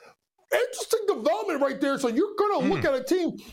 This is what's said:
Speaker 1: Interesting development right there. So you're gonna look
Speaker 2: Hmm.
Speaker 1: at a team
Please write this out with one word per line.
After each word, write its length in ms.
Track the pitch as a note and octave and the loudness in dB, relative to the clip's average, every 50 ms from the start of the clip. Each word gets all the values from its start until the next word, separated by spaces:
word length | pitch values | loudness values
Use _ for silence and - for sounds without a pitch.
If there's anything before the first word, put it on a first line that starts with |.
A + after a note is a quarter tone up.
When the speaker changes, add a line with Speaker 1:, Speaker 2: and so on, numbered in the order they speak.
| - - - _ _ _ _ _ _ - | -20 -20 -20 _ _ _ _ _ _ -2
Speaker 1:
Interesting 500 | - G#4 B4 B4+ B4+ - A4 - A4+ A4 G4+ G4 | 0 0 0 0 -4 -8 -2 -2 0 0 2 0
development 540 | F4 B3 G#3+ D4 F4 G#4+ G#4+ G4 D#4+ C4 | 0 0 2 0 0 0 0 -2 0 0
right 180 | C#4 C4+ C4+ C4+ | 0 0 0 0
there. 200 | D4 C#4 C#4 - | 0 0 0 0
So 80 | C4 A#3+ | 0 0
you're 280 | A3 C4 G4+ G#4 G#4 - | 2 2 0 0 0 0
gonna 280 | G#4 G#4 G4+ D4+ - - | 0 2 2 2 2 2
look 120 | G4 - | 0 2
Speaker 2:
Hmm. 80 | - D#4 | 2 0
Speaker 1:
at 80 | C4+ | 0
a 80 | B3+ C4 | 0 0
team 340 | - E4+ F#4 E4+ C4+ - - - - | 0 0 0 0 -2 -4 -6 -14 -18